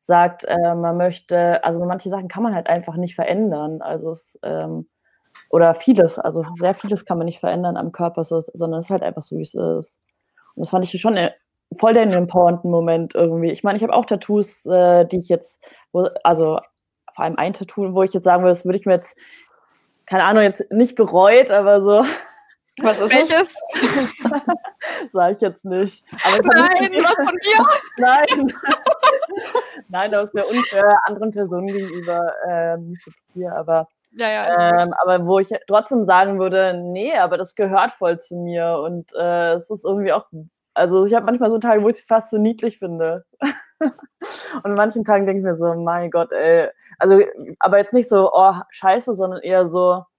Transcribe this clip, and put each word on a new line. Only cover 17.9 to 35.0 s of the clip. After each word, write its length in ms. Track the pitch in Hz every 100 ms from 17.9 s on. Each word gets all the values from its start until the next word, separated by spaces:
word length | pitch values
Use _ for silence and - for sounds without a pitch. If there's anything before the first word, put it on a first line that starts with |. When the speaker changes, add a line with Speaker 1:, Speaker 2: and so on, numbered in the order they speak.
Speaker 1:
wo 100 | 185
ich 100 | 190
jetzt 100 | 190
sagen 200 | 180 180
würde, 100 | 180
das 120 | 175 180
würde 120 | 190
ich 80 | 196
mir 80 |
jetzt, 220 | 180 - _ - - _ _ _ _ _ _ -
keine 200 | 190 180
Ahnung, 180 | 220
jetzt 260 | 208 196 -
nicht 240 | 208 247 -
bereut, 560 | 202 170 196 233 254
aber 300 | 202 202 202
so. 240 | 196 208 262 320 - - _ _ _ -
Speaker 2:
Was 180 | 220 196
ist 140 | 208
Speaker 3:
Welches? 420 | - 320 320 370 - -
Speaker 2:
es? 480 | - 254 277 254 - 233
Speaker 1:
<laughs> 840 | 285 - 349 - _ 622 - 320
Sag 180 | 190 175
ich 80 | 202
jetzt 240 | 208 180 190
nicht. 380 | 185 196 - _ -
Aber 180 | - 202
ich 80 | -
hab 80 | 330
Speaker 3:
Nein, 340 | 349 370 381
Speaker 1:
nicht 140 | 370
Speaker 3:
was 100 | 339 415
von 200 | 285 370
mir? 300 | 392 440 554 571
Speaker 1:
<laughs> 160 | - -
Nein. 560 | 247 269 294 - 269 - 277 311 - - 523 554 640 392 - 494 - 311 -
Nein, 220 | 180 208
das 220 | 208 208
wäre 140 | 208 196
unfair 520 | 240 - 196 202 208
anderen 280 | - 202 220
Personen 360 | 208 196 175 190
gegenüber, 680 | 196 190 170 170 170 170 - 175
äh, 300 | 170 165 170
nicht 280 | 170 175 -
jetzt 220 | _ _ 180
dir, 180 | 180 170
aber, 320 | 160 165 160 _ _
Speaker 3:
Ja, 180 | 214 226
ja, 140 | 214
alles 160 | 196 175
gut. 140 | 175 175
Speaker 1:
ähm, 100 | 175 -